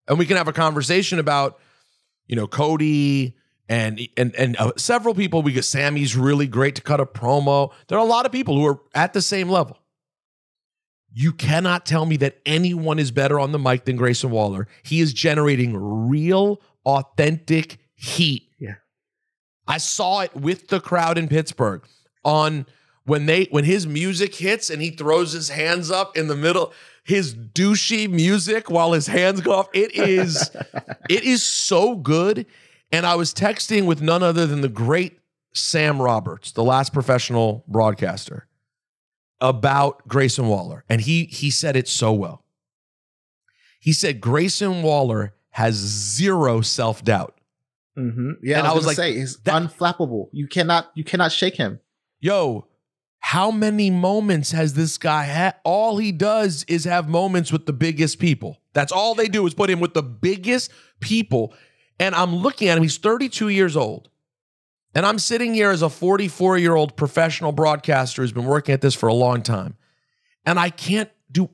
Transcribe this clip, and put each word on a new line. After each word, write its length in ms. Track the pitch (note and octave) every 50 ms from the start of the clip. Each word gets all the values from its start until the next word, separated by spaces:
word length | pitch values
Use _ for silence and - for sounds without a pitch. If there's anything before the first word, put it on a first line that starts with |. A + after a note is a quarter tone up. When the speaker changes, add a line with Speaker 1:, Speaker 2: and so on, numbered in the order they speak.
| _
Speaker 1:
and 120 | - C#3 E3
we 80 | F3
can 100 | C#3+ G3
have 120 | F3+ E3 D#3
a 40 | C#3+
conversation 680 | E3 E3 D#3 D3+ D3 C3 A#2+ F3 F#3+ F#3 - F#3 E3
about, 400 | D3+ D3 C#3+ C#3+ C#3 C3+ - _ _ _ _ _ _ _ _ _ _ _ _ _ _
you 100 | - A#2
know, 100 | A#2 G#2
Cody 880 | G2 - C3+ D3 D3+ D#3+ D3+ D3+ D#3 D3+ D3 C#3+ C#3+ C#3 C#3 C3 B2 - _ _ _ _ _ _ -
and, 320 | A2+ A#2 A2 A2 G#2+ A2 B2 - -
and, 180 | - B2 A#2+ -
and, 200 | - C3+ B2 A#2+ -
uh, 140 | A2 A#2 -
several 380 | - - - A#3+ A#3+ G#3+ A#3 G#3+
people. 280 | F#3 G3+ F3+ E3+ E3 D3+
We 100 | C#3+ B2+
get 120 | B2+ -
Sammy's 520 | - - C#3 C#3+ C#3+ D3 D3 C#3+ B2+ A2
really 300 | C3 B2+ C#3 C#3+ C#3+ D3
great 300 | C3 A2 B2 C3+ C#3+ C3+
to 60 | - -
cut 180 | - D3 C#3+
a 60 | C3+
promo. 680 | - - - A#2+ A#2+ C#3 D3 C#3+ C#3 C#3 C#3+ C#3 C3+ - - _ -
There 100 | - G#3
are 60 | A3+
a 40 | A3+
lot 160 | A#3 A#3+ B3+
of 80 | C4 -
people 240 | B3+ C4 G3 D3
who 100 | C#3 D3
are 140 | D3 C#3+ C#3 _ _ -
at 180 | D3 E3 F#3 -
the 80 | G3+ E3+
same 260 | - G3 F#3+ F3+ F3
level. 300 | F#3+ F3+ C#3+ A#2 - _ _ _ _ _ _ _ _ _ _ _ _ _ _ _ _ _ _ _ _ _ _ _ _ _ _ _ -
You 200 | A2+ C3+ E3 D#3+
cannot 520 | - - C3+ D#3 E3 F#3 F3+ F3 F3 -
tell 200 | - D3+ D#3+ D#3+
me 100 | E3 D#3 C#3
that 200 | C#3 C#3 - _ -
anyone 520 | C#3+ D#3 E3 F3+ F3+ F3 E3+ D#3+ D#3 D3+ D#3
is 100 | D3 B2+
better 300 | A#2 C#3 C3+ C#3 D3 D3
on 100 | C#3 C#3
the 80 | D3+ D3
mic 260 | C3+ B2+ B2+ B2 -
than 120 | C3 B2+
Grayson 340 | A#2 B2 B2 B2 - - C3
Waller. 380 | A#2 A2 G#2+ G2+ G2 F#2+ G#2 - _ _ -
He 160 | - D3 E3
is 120 | E3 D3+ B2
generating 640 | - - E3 D3+ D3+ D3 D3 C#3+ B2 B2 A#2+ A2
real, 840 | G2 G2 G#2 G#2+ A2 A2 B2 C#3 D3+ D#3 E3+ F#3+ F#3+ G3+ G3+ G#3 G3+ _ _ _ _ -
authentic 920 | C3 C#3 C3+ C3+ - _ - D3 D3+ D#3+ D#3+ - - D#3+ D#3+ D#3 - - - _ _ _
heat. 500 | - - A#2 - - F3 D3+ C3+ A2+ - _ _ -
Speaker 2:
Yeah. 140 | C3+ G2+ G2+ - _ _ _ _ _ _ _ _ _ _ _ _ _ _ _ _ _
Speaker 1:
I 120 | - D3 D#3+
saw 420 | - - - - G3+ F3+ F#3+ G3+
it 140 | F#3 E3+ -
with 320 | C3+ C#3 D#3+ F#3 - - -
the 120 | G3 F3+
crowd 380 | - - F3+ F3 E3 E3 E3+ E3+
in 80 | E3 D3
Pittsburgh 540 | D3 D#3+ D#3 - - - B2 G#2+ F#2+ E2 - - _ _ _ _ _ _ -
on 420 | C#3+ D3+ D#3 D3+ D#3 D#3 D3 C3 - _ _ _ _ _ _ -
when 220 | C3 D3+ D3 D3
they, 180 | D#3 D#3+ F#3 F#3+ -
when 140 | - D3 C#3
his 220 | D#3 F#3+ G#3 F3
music 480 | D#3 D3 D3+ F3 F#3+ F#3+ E3 G3+ G3 -
hits 360 | - E3+ F#3+ G#3+ A3 - -
and 100 | D#3 D3
he 100 | D#3+ E3+
throws 420 | D#3+ - D3+ D3+ D#3 F3 F3+ D#3+ D3+
his 160 | E3 D#3 C#3+
hands 420 | C#3+ D#3 D#3 E3 F3 F3+ F3 D#3
up 260 | F#3 F#3 G3 F#3 -
in 120 | D#3 D#3+ D3+
the 80 | D3
middle, 360 | C#3+ D3 E3 F3 F#3 D#3+ - - - - - - _ _
his 300 | - G3 G3 F#3 C#3+ A2+
douchey 760 | A2+ A#2 A2 - F3 F#3 G3+ G#3+ F#3+ - - A3+ G#3+ G#3+ G3+
music 600 | F3+ E3 D#3+ F3+ G3+ G#3 D#3+ F#3+ G#3+ A3 A3 -
while 220 | E3+ E3+ E3 E3+ E3+
his 140 | D#3 C#3+
hands 340 | F#3+ G3+ F3+ F3+ F#3+ G3 F#3+
go 120 | F3 F#3+ G3
off. 160 | F#3+ F#3+ - -
It 200 | F#3+ G#3 A3+ -
is, 540 | G#3 G#3 G3 F#3+ F#3 F#3 F3 D#3 - D#3 - - - - - - C#3+
Speaker 2:
<laughs> 320 | - - - - - -
Speaker 1:
it 140 | F3 A3+ A3+
is 180 | C4 B3+ A#3 -
so 540 | - - - - - F#3+ E3+ G3 A#3+ A#3+
good. 500 | F#3+ B2+ C3+ D#3 D#3+ F3 G3+ G#3+ A#3+ A3+ - _ - _ _ _ _ _ - -
And 120 | E3 F3
I 100 | F3 F3
was 160 | E3+ E3+ D#3 -
texting 520 | - F#3+ G#3 A3 - - - A3 G#3 G3
with 160 | F3 E3 C#3+ D3+
none 200 | D#3+ E3+ F3 F3+
other 240 | E3+ E3 E3+ E3+
than 140 | D3+ D3 D3
the 80 | C#3 C3+
great 500 | G#2+ G2+ A#2 A#2 D#3 F3+ F#3 F3 - _ _ _ _ _ _ _ -
Sam 460 | - - - - D#3+ D3+ D3+ D3 C3+
Roberts, 520 | C3 B2 A#2 A2 F#2 F2 D#2+ - - - -
the 120 | A2 A2+
last 280 | B2 B2+ C3 C#3 - -
professional 720 | D3 A#2+ C3+ B2+ B2 - - A#2+ A#2 A2+ A2 G#2+ A2+ -
broadcaster, 800 | - G2+ A2+ A2 A2 G2+ - B2+ F2+ F2+ G2 - - - - - _ _ _ _ _ _ _ _ _ _ _ _ _ _ _ _ _ _ -
about 680 | C3 C3 C3 A2 G#2 C#3 C3+ C#3+ C#3+ C#3+ - - - B2
Grayson 400 | B2 C#3 C3+ B2+ - - B2+ A2+
Waller. 360 | G#2 G2 F2 F2 D#2 - - -
And 140 | A2 A2+ G#2
he, 220 | C#3 E3 E3+ E3+
he 260 | E3 - - C#3 C#3+
said 260 | B2+ - - D#3 C3+
it 100 | D#3 D#3 -
so 240 | - - A#2+ A2 G#2+
well. 300 | G2+ G2 E2+ D2+ - _ _ _ _ _ _ _ _ _ _ _ _ _ _ _ _ _ _ _ _ _ _ _ _ _ _ _ _
He 140 | - D#3 D#3
said 280 | - - E3 C#3 A2 G2+
Grayson 600 | A#2 B2+ D3+ F3 F#3+ - - G3+ G3 F#3 F3 E3
Waller 520 | D#3 D3 D3 C3+ B2 A2 G#2+ G#2 G2+ - _ _ _
has 240 | - - A2+ A2+ A2+
zero 880 | G#2 G2 G2+ G#2 G#2 G#2 G2+ G#2 A#2 F3+ G3 F#3+ F3 D3 B2+ A#2 A2+ A2+
self-doubt. 720 | - - - A#2 A2+ G#2+ - - - G#2+ F#2+ D#2+ - - _ _ _ _ _ _ _ _ _ _ _ - C#3+
Speaker 2:
Mm-hmm. 320 | B2+ A#2+ A2+ B2 B2 C#3 D#3+ - -
Yeah, 160 | C3 D3 D3+
Speaker 1:
And 80 | D3
Speaker 2:
I 60 | D3+ D#3+
was 100 | D#3+ D#3+
Speaker 1:
I 20 | D#3
was 80 | D3
Speaker 2:
gonna 120 | C#3 F3 E3
Speaker 1:
like, 60 | A2+
Speaker 2:
say, 40 | A#2+
it's 160 | C3+ B2+ - -
Speaker 1:
that 220 | - - D3+ D#3+ E3+
Speaker 2:
unflappable. 640 | D#3 - - F3+ E3+ F3 - E3+ C3+ A#2 G#2+ F#2+ - -
You 140 | C#3+ C#3+
cannot, 440 | C#3+ - F#3 E3+ E3 E3+ E3 D#3+ - -
you 100 | D#3 D3+
cannot 280 | - - F3+ F3+ D#3+ -
shake 240 | - F#3 F#3+ F#3
him. 240 | - B2+ G2 - - _ _ _ _ _ _ _ _
Speaker 1:
Yo, 480 | - F3 G3+ G3 E3 C#3 A2+ G2+ - _ _ _ _ _ _ _ _ _ _ _
how 320 | - - - F3 F#3+ A3
many 400 | A3+ G#3+ G#3+ G#3+ G#3+ G#3+ G#3 F#3+
moments 600 | F#3 F3+ F3+ F#3 G3+ A3 G#3+ G3+ F#3 D#3 C#3 - E3
has 220 | D#3+ D#3+ D3+ C3+
this 220 | D3 E3 D#3 - -
guy 260 | - D#3+ D3+ D3+ D3
had? 320 | C#3+ C#3+ D#3+ F3+ F#3+ - - -
All 340 | E3 F3+ G3+ A3 A3+ G#3+ G3+
he 120 | A3 G#3 F3+
does 520 | D3+ F#3+ G#3 G#3+ A3 G#3+ G3 D#3+ C#3 - -
is 160 | E3+ E3+ D3
have 240 | F3 F3 F3 E3 D3+
moments 440 | E3 E3+ F#3 G3 F#3 F3+ E3 - D#3+
with 140 | D#3+ -
the 60 | - C#3
biggest 460 | A#2+ D#3 E3 D#3+ D3 D#3+ D3+ - -
people. 380 | G3 C#3+ B2+ - - F2+ - - _ _ -
That's 200 | D3 C#3 C#3+ F3+
all 220 | F#3+ G#3 A#3 A3+
they 120 | A3 A3+ A3+
do 160 | F#3 G#3+ G3
is 60 | E3+ -
put 140 | - G3+ F#3
him 120 | F#3 E3+
with 140 | F3 E3+ -
the 80 | D#3+ C#3+
biggest 680 | B2+ A#2 - - F3+ G3 F#3+ F3+ A3 B3 B3+ - - - - - _ _ -
people. 540 | - - A3 A3+ A3+ - C3 A#2+ A2 A2 - - _ _ _ _ _ _ _ -
And 140 | F3+ F#3+ F#3
I'm 220 | E3 F3+ F3 E3+
looking 320 | F3 F#3 C#4 C4+ - A3 F#3
at 80 | E3
him. 80 | E3 D#3+
He's 140 | D#3+ - -
thirty-two 500 | - G#3+ A3+ A#3+ C#4 B3 - - A3 G#3
years 280 | G3+ F#3+ F#3+ F3 D3
old. 320 | D3+ B2+ G#2+ G2+ - - _ _ _ _ _ _ _ _ _ _ _ _ _ _ _ _ _ - C#3+
And 80 | F3+
I'm 140 | G3+ A3 G#3
sitting 340 | - - A3+ A#3 A#3+ A#3 A3+
here 160 | A3 G#3 G3+
as 120 | F#3+ D#3+ E3
a 60 | D#3
forty-four-year-old 1080 | - - F3 F#3 G3 G3 G3+ F3+ - - F3+ F#3 F#3 F3+ E3+ E3+ E3+ D#3+ D3+ D3 -
professional 560 | - D3+ C3+ - E3 E3 D#3+ D3+ - E3+ D3+ D3
broadcaster 680 | C#3+ D#3 D#3 D3+ D3 - - D3 C3 C3 B2 - -
who's 120 | C3 A#2+ A2
been 140 | A#2+ A#2+
working 260 | C3 C#3+ D3+ C#3+ - C#3
at 80 | C3+
this 160 | - C3+ B2
for 120 | - - A2+
a 60 | A2+
long 280 | A#2+ B2 B2 B2 A#2+ G#2+
time. 340 | - A2+ F#2+ F#2 - - _ _ _ _ _ _ _ _ _ _ _ _ _ -
And 140 | D#3+ F3 F3
I 120 | E3+ F3+
can't 380 | E3 - - D3+ G3 G#3+ G#3+ G#3 _ _ _ -
do 200 | C3 E3+ F#3 -